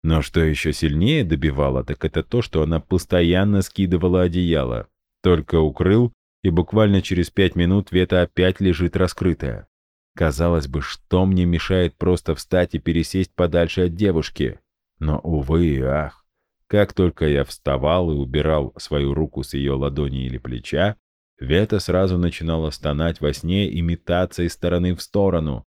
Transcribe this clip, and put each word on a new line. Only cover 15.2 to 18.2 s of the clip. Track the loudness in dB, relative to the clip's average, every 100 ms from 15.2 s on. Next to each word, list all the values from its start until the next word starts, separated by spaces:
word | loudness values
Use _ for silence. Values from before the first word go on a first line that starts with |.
увы | -2 -2 0 2 2
и | 0
ах, | 0 -2 -4 -12 _ _ _ _ _
как | 0 0
только | 2 0 2 0
я | 0
вставал | -2 -6 -4 -2 0 0 0
и |
убирал | -2